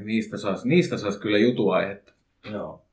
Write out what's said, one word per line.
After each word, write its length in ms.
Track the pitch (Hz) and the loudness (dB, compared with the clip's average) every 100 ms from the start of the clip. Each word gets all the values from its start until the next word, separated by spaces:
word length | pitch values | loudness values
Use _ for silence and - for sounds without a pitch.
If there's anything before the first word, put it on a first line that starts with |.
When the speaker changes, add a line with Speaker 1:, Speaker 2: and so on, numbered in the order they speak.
Speaker 1:
niistä 360 | 104 110 107 101 | -4 -4 -2 -6
sais, 280 | 101 92 123 | -4 -2 2
niistä 320 | 175 - - | 2 2 -2
sais 200 | 101 101 | -4 -4
kyllä 200 | 107 104 | 2 4
jutuaihetta. 760 | 117 131 98 92 95 98 _ _ _ _ 104 | 4 4 2 2 0 -6 _ _ _ _ -12
Speaker 2:
Joo. 300 | 104 98 - _ | -10 -10 -14 _